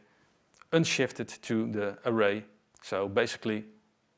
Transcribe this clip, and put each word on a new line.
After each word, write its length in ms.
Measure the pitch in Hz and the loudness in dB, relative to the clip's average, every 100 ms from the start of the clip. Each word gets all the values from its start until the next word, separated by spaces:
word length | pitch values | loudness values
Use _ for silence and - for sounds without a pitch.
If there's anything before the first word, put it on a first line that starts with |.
| _ _ _ _ _ _ - | _ _ _ _ _ _ 0
unshifted 560 | 165 160 - 127 - 117 - | 2 2 2 0 -2 -10 -8
to 280 | - 113 113 | -2 -2 0
the 260 | 107 101 101 123 | -2 -4 -4 -2
array, 380 | 113 104 104 107 _ _ - | 2 2 2 -6 _ _ -18
so 260 | - 98 98 | -6 -2 0
basically 580 | 107 117 - 113 107 - - _ _ _ | 2 2 0 -2 -2 -4 -18 _ _ _